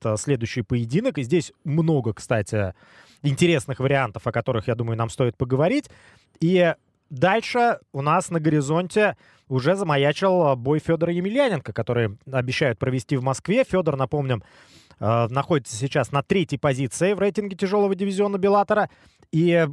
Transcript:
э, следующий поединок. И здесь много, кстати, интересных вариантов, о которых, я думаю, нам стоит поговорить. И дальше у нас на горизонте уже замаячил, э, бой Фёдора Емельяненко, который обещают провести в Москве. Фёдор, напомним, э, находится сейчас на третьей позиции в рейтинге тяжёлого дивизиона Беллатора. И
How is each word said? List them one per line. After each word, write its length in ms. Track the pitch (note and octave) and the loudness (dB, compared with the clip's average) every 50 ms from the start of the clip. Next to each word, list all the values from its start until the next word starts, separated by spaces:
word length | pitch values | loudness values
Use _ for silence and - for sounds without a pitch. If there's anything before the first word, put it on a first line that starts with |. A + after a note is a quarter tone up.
| - | -4
э, 120 | A#2 G#2+ G#2 | -2 -2 -2
следующий 440 | - D3 C#3+ A#2 A#2 - - B2+ A2+ | -2 -2 -2 -2 -2 -4 -4 -6 -4
поединок. 560 | - B2+ A#2+ A#2 A2+ C3 F#3+ A#3+ C4 - D3 | -2 -2 -2 -2 -2 -2 -2 0 -2 -2 -4
И 40 | B2+ | -2
здесь 300 | A#2 E3+ F3 - - - _ - | 0 0 0 -2 -4 -10 _ -8
много, 480 | D3+ C#3+ E3 D#3+ E3 D#3+ C3+ G#2+ A2+ G2+ | -2 -2 0 2 2 2 0 0 -2 -4
кстати, 600 | - - - B2 A2 G2+ - A2+ G#2 G2+ F#2 - _ _ - - - - - _ _ - | -6 -4 -2 -2 -2 -2 -2 -2 -2 -2 -4 -6 _ _ -20 -20 -20 -20 -20 _ _ -4
интересных 580 | D3 C3+ - F3 E3+ E3+ C3+ - - B2+ - | -2 0 2 2 2 2 2 0 -4 -4 -2
вариантов, 460 | B2+ B2+ C#3+ C3+ C3 G#2+ F#2 - - | 0 0 2 2 0 0 -4 -6 -6
о 60 | A#2+ - | -4 -2
которых, 360 | A#2 - - A#2+ A2 - - | -2 -2 -2 -2 -2 -2 -2
я 60 | A2+ | -4
думаю, 220 | A#2 A#2 A#2 A#2 A2 | -2 -4 -4 -2 -2
нам 100 | A#2 A#2 | -4 -4
стоит 260 | - - C3 A#2+ - - | -2 0 0 0 0 -2
поговорить. 520 | C3 B2 C3 C3 D#3 F#3 C4 D4 - - - - - - - _ _ _ _ _ | -4 -2 0 2 2 2 0 -2 -4 -6 -12 -20 -20 -20 -20 _ _ _ _ _
И 340 | D#3+ E3+ F#3 F3+ F3 E3 D#3 - _ _ _ _ _ _ | 0 2 4 4 4 2 0 -2 _ _ _ _ _ _
дальше 680 | D3 B2 D#3 F#3 G3+ A#3 - - - A#3+ A#3+ A#3 - - - _ - | -4 0 2 2 2 2 0 -2 0 2 2 2 0 -2 -6 _ -8
у 100 | C3+ C#3 | -4 0
нас 280 | D3 D#3+ F#3+ - - | 2 2 2 0 0
на 100 | F3 E3 | -2 0
горизонте 760 | D#3 D#3+ D3+ D3+ C3+ C#3 D#3 E3+ F#3 E3 - G#3+ G#3+ F#3+ B2+ - _ _ _ _ _ - | 2 2 2 2 2 0 0 -2 -2 -2 0 0 2 2 0 -4 _ _ _ _ _ -4
уже 260 | C3 C3 A#2+ D#3 F#3+ | -4 0 0 0 0
замаячил, 800 | G3 G3+ D#3+ D3 C#3 C#3 D3 D3+ - F#3+ F#3+ F#3 F3+ D#3+ C#3+ C3+ | 0 0 0 2 2 2 2 0 0 0 2 2 4 2 2 2
э, 20 | |
бой 240 | A#2+ A#2 C3+ D3+ D#3 | 0 0 0 -2 0
Фёдора 320 | - - E3 D#3 D#3+ F3 E3+ | 0 0 0 0 0 0 0
Емельяненко, 580 | F3 F3+ G3+ A3 C#4 C#4+ B3 F#3 C3+ - - - | -2 -2 -2 0 0 0 0 0 -2 -4 -6 -6
который 460 | - G#2+ - A#2+ A#2+ A#2 G#2 G2+ - _ - | -6 -4 -2 0 0 0 0 -4 -8 _ -6
обещают 480 | C3 B2+ B2 B2+ B2 - D#3 B2+ A2 - | -4 -2 -2 -2 -2 0 0 0 0 0
провести 380 | - B2+ B2+ C3 - - D3 | -2 -2 -2 -2 -2 -2 -2
в 60 | B2+ B2 | -2 0
Москве. 420 | C3+ B2+ - - - G3+ C4 C4 | -2 -2 -2 -2 0 0 0 2
Фёдор, 320 | - - F#3 E3 D#3 C#3+ | 2 0 0 0 0 0
напомним, 460 | C3+ C3 - - D3 C3+ C3 B2 G2+ - _ - - - - - - - - - - | -2 -2 -2 -2 -2 -2 0 -2 -2 -4 _ -20 -20 -20 -20 -20 -20 -20 -20 -12 -4
э, 280 | G#2 G#2+ A#2 A#2 A#2 A2 | 0 2 2 2 2 2
находится 460 | B2 C#3 C3+ - E3+ C#3+ A#2 - A2 | 0 -2 0 2 0 0 0 -4 -6
сейчас 360 | G#2 C3+ C3+ - D3 A#2+ - C#3+ | -6 -6 -2 0 0 0 0 0
на 100 | C#3+ - | -2 0
третьей 360 | - G3 G3+ D#3 - D3 - | 0 0 0 0 0 -2 -2
позиции 560 | - D3 C3 B2+ C#3 B2 - - E3+ G3 G#3 | 0 0 0 0 -2 -4 -2 -2 0 0 0
в 60 | F3+ | 0
рейтинге 360 | G3 G3+ E3+ G#3+ G3+ G3 F#3+ | -2 -2 -2 -2 -6 -6 -6
тяжёлого 380 | - G3+ F3+ G3+ G#3 G3+ G3 G3 | -6 -4 -2 0 0 0 0 0
дивизиона 420 | F3+ G3+ G3 F#3+ F#3+ G#3 G3+ G3+ | -2 -2 -2 -2 0 -2 -2 0
Беллатора. 540 | F#3 F#3 G3+ G3+ G3+ G3 - G#3+ G#3+ F#3 - - _ - _ _ _ _ _ - | 0 2 2 4 4 2 2 2 0 0 -2 -4 _ -20 _ _ _ _ _ 0
И 340 | D#3 E3+ F3 E3+ E3+ D#3+ C#3+ | 2 4 4 4 4 2 2